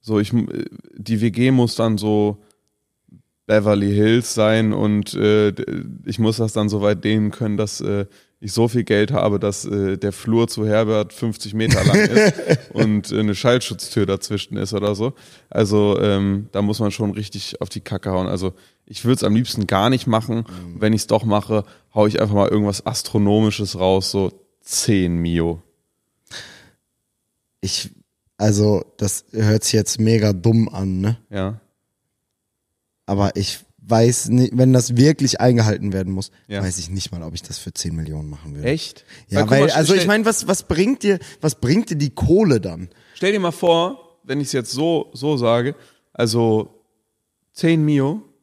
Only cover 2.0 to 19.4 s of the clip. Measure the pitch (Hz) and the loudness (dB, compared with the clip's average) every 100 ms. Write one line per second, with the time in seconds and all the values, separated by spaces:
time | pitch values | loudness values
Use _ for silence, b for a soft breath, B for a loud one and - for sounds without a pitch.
2 | 107 104 104 104 b b b _ _ _ | 0 2 0 -2 b b b _ _ _
3 | _ - _ _ - 107 104 104 101 101 | _ -20 _ _ 0 2 4 2 2 2
4 | 107 117 117 - 107 110 110 101 107 104 | 4 2 0 0 2 4 2 0 0 0
5 | 101 98 107 107 104 95 - 95 - - | -2 0 2 4 2 0 -8 -8 -10 -14
6 | - 110 110 113 110 110 104 104 104 98 | -10 -2 0 0 -2 -2 -2 0 0 0
7 | 104 110 104 - 113 101 104 - 95 101 | 0 0 0 -2 -4 -2 -4 -4 -4 -4
8 | 98 b b _ 104 104 117 120 101 104 | -6 b b _ -8 0 0 0 0 0
9 | 104 135 104 101 104 101 - 101 98 95 | 2 0 0 0 -2 -4 -6 -4 -2 -2
10 | 101 98 - 113 117 - 107 107 110 110 | -6 -6 -2 0 0 -2 0 0 2 0
11 | 107 - 117 104 107 107 113 123 95 196 | -2 -6 -6 -6 -8 -4 0 2 4 4
12 | 208 226 214 - - 165 - - 110 107 | 4 4 4 0 0 -2 0 -2 2 0
13 | - 104 107 98 123 123 - 95 - - | 0 -2 0 0 2 2 0 -10 -6 -2
14 | 98 98 - 104 - 101 98 107 104 101 | 0 -2 -4 -6 -6 -6 -4 -2 -2 -2
15 | 117 - b b b - 104 104 104 98 | -4 -6 b b b -2 2 4 4 2
16 | 104 98 98 98 107 98 101 104 107 98 | 2 2 0 -2 -4 -4 -2 -2 -4 -2
17 | 107 101 104 101 - - 104 107 - 98 | -4 -4 -8 -10 -12 -10 -10 -10 -8 -8
18 | - 92 92 95 92 - b b _ 104 | -4 -2 -2 -4 -6 -8 b b _ -6
19 | 120 131 104 107 | 0 0 2 0